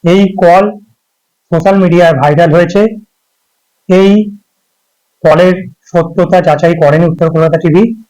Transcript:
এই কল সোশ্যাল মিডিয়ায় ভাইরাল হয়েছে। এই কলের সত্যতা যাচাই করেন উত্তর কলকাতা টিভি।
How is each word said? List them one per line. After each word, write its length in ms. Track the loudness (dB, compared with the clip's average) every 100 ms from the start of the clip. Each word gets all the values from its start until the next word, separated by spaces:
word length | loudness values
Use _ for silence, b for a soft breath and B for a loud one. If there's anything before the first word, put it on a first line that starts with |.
| 2
এই 260 | 2 0 0
কল 340 | 2 2 0 -6 _ _ _ _ _ _ _
সোশ্যাল 240 | -2 0 0
মিডিয়ায় 340 | 2 2 2
ভাইরাল 400 | 2 0 0 2
হয়েছে। 340 | 2 0 0 -2 -4 _ _ _ _ _ _ _ _ -2
এই 420 | 0 2 0 -2 -12 _ _ _ _ _ _ _ _ 0
কলের 240 | 2 0 -2 -8 -20
সত্যতা 580 | _ -6 -4 -4 0 0
যাচাই 340 | 0 0 0 0
করেন 220 | 0 2
উত্তর 240 | 0 -2 -2
কলকাতা 280 | 0 -2 -2
টিভি। 380 | 0 0 0 -4